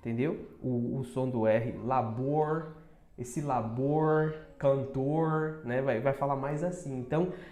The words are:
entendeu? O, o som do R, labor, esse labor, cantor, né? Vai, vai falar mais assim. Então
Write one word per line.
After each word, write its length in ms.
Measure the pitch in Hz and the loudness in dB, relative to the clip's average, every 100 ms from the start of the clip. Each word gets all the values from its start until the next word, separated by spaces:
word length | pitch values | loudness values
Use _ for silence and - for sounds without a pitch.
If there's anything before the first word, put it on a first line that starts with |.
entendeu? 460 | - 117 139 185 - - | -4 0 0 -2 -8 -8
O, 360 | 131 123 120 139 | -2 0 0 -2
o 60 | |
som 240 | 131 - 131 | -4 -2 -2
do 180 | 120 110 | 2 4
R, 280 | 110 120 95 | 4 2 -4
labor, 920 | 107 131 113 110 131 147 151 156 160 - - - - - | 0 0 0 0 0 2 2 0 -4 -12 -20 -20 -20 -12
esse 220 | 123 - | -8 -4
labor, 920 | 143 131 110 117 139 147 156 156 156 156 - - | 0 0 0 0 2 2 4 4 2 -2 -12 -2
cantor, 1000 | 143 139 120 135 135 151 160 156 156 156 | 2 2 0 -2 0 2 2 2 0 -4
né? 160 | 123 123 | -2 0
Vai, 180 | 135 117 | 2 2
vai 120 | 120 | 2
falar 240 | 139 143 135 | 0 0 0
mais 280 | 135 147 | -2 -2
assim. 340 | 175 175 - 131 | -2 -4 -6 -6
Então 340 | 123 151 185 - - | -2 0 0 -2 -12